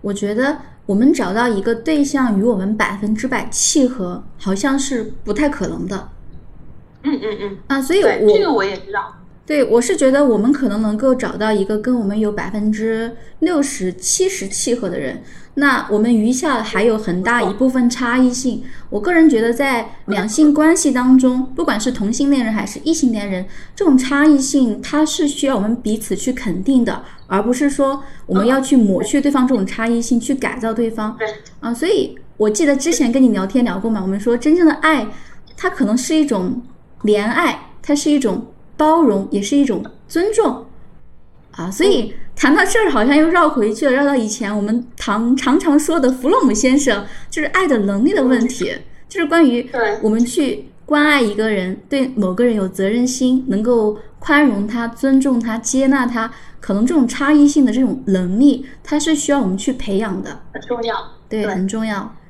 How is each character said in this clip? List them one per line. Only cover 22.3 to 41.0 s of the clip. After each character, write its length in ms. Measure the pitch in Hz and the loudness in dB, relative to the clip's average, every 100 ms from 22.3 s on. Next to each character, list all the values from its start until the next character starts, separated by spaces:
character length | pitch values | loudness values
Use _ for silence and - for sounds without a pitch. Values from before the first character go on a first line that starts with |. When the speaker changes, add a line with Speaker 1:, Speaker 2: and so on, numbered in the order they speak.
| 269 | 2
Speaker 1:
人 100 | 226 | 0
还 120 | 214 - | -2 -6
是 120 | - | -6
异 100 | 311 | -4
性 200 | 330 254 | 0 0
恋 180 | 214 202 | 0 -4
人， 140 | 185 185 - - | -6 -6 -10 -14
这 120 | - 381 | 0 4
种 120 | 262 | 4
差 280 | - 277 311 | 2 4 4
异 120 | 277 | 4
性 440 | 262 285 240 202 | 2 2 2 -2
它 240 | - 294 311 | -4 0 0
是 200 | - 294 | 0 -2
需 220 | - 277 | 0 0
要 80 | 233 | 0
我 60 | |
们 120 | 208 233 | -2 -2
彼 200 | 214 214 | -2 -4
此 160 | - | -4
去 200 | 190 - | -4 -4
肯 280 | 247 214 180 | -4 -4 -4
定 220 | 190 262 | 2 2
的， 180 | 220 - - - - | 2 -4 -12 -20 -4
而 140 | 190 | -2
不 120 | 214 | 0
是 160 | 247 285 | 0 0
说 340 | 285 269 277 - - - | 2 0 -2 -10 -14 -2
我 100 | 190 | 2
们 100 | 220 | 2
要 140 | 269 | 2
去 160 | 269 269 | 4 4
抹 260 | 202 180 | 4 2
去 200 | - - | 0 0
对 100 | 285 | 2
方 160 | 285 254 | 2 2
这 80 | 247 | 2
种 100 | 190 | -2
差 220 | - 226 | -2 -2
异 140 | 233 | -2
性， 160 | 233 233 | 0 -2
Speaker 2:
嗯。 20 | |
Speaker 1:
去 160 | - 277 | 0 -4
改 240 | 233 254 | -4 -4
造 140 | 226 | -4
对 180 | 220 226 | -2 -2
方。 240 | 220 214 220 | -2 -8 -6
Speaker 2:
对。 80 | 220 - - - | -8 -8 -18 -12
Speaker 1:
啊， 120 | 233 | -8
所 140 | 240 339 | -4 0
以 320 | 381 - - - - | 0 -2 -8 -20 -2
我 140 | 214 | 0
记 160 | 214 302 | 2 2
得 100 | 277 | 2
之 160 | 320 | 0
前 180 | 320 240 | 0 2
跟 100 | 254 | 4
你 60 | 254 | 4
聊 180 | 202 190 | 4 0
天 160 | 254 | 0
聊 160 | 233 185 | 0 -2
过 100 | 226 | -2
嘛， 120 | 214 | -2
我 60 | 190 | -2
们 120 | 196 | -2
说 160 | 240 240 | 0 0
真 180 | 302 339 | 2 4
正 100 | 330 | 4
的 60 | |
爱， 340 | 294 311 294 214 - - - - - | 4 0 0 -2 -10 -16 -18 -20 -6
它 140 | 381 | -6
可 160 | - 208 | -2 0
能 120 | 247 | 0
是 160 | - | 0
一 120 | 311 294 | 0 2
种 360 | 208 185 247 - - - - | 0 -2 -6 -10 -20 -20 -4
怜 220 | 208 208 214 | 2 2 2
爱， 460 | 254 320 - - - | 0 0 -2 -12 -12
它 140 | - 285 | -2 0
是 160 | 311 | 2
一 80 | 294 | 2
种 340 | 226 175 - - - - | 2 -2 -8 -20 -20 0
包 240 | 302 330 | 2 4
容， 260 | 277 196 196 | 4 2 -2
也 100 | 202 | -4
是 160 | - 285 | 0 2
一 80 | 262 | 2
种 180 | 196 - - - | -2 -6 -16 -6
尊 240 | 330 392 | -2 0
重。 340 | 453 349 240 - - - - | 2 0 -2 -12 -20 -20 -20